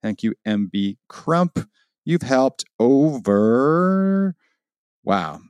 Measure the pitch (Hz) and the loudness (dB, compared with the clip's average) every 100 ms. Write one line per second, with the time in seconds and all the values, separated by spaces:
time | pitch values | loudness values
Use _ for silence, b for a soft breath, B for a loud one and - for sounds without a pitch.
0 | 110 101 113 - 110 104 101 104 98 98 | -6 -4 -4 -4 -4 -4 -4 -4 -4 -6
1 | _ - - 170 175 - - _ _ _ | _ -14 -2 0 0 -4 -10 _ _ _
2 | - 165 - 131 135 - - _ 117 135 | -4 -4 0 2 2 -2 -18 _ 2 4
3 | 156 139 101 101 107 120 143 160 185 190 | 2 0 0 2 4 2 2 2 2 0
4 | 190 196 196 160 _ _ _ _ _ _ | 0 0 -2 -4 _ _ _ _ _ _
5 | 87 98 80 73 | -4 -4 -4 -10